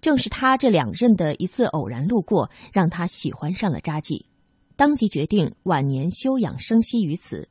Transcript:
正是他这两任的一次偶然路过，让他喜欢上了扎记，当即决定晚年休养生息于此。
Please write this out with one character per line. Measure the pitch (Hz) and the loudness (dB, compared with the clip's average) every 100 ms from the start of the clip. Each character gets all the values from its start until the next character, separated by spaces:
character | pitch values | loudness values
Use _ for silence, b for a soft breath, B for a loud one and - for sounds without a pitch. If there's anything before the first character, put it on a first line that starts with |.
正 | - 277 | 2 2
是 | 214 | 0
他 | - 262 262 | 0 2 4
这 | 262 | 4
两 | 190 120 | 4 2
任 | 92 240 | 0 4
的 | 208 160 - | 4 2 -2
一 | 185 | -6
次 | - 240 | 0 0
偶 | 160 101 | 0 -4
然 | 117 151 | -4 0
路 | 233 | 0
过， | 170 196 110 B B | 2 0 0 B B
让 | 196 170 | 0 0
他 | 175 170 | 0 -6
喜 | - 151 | -4 -6
欢 | - 147 | -6 -6
上 | 185 208 | -4 -2
了 | 160 | -2
扎 | - 156 | -6 -6
记， | - 156 - _ _ _ _ _ | -6 -8 -10 _ _ _ _ _
当 | 285 | 2
即 | 294 220 | 4 0
决 | - 151 | 0 0
定 | 208 156 - | 0 0 -2
晚 | - 160 139 | -2 0 0
年 | 135 151 | -2 -2
休 | - 262 262 | -2 -2 0
养 | 202 135 | -2 -4
生 | - 226 | 0 2
息 | 226 233 | 2 0
于 | 185 165 | -2 -4
此。 | - - - | -8 -12 -14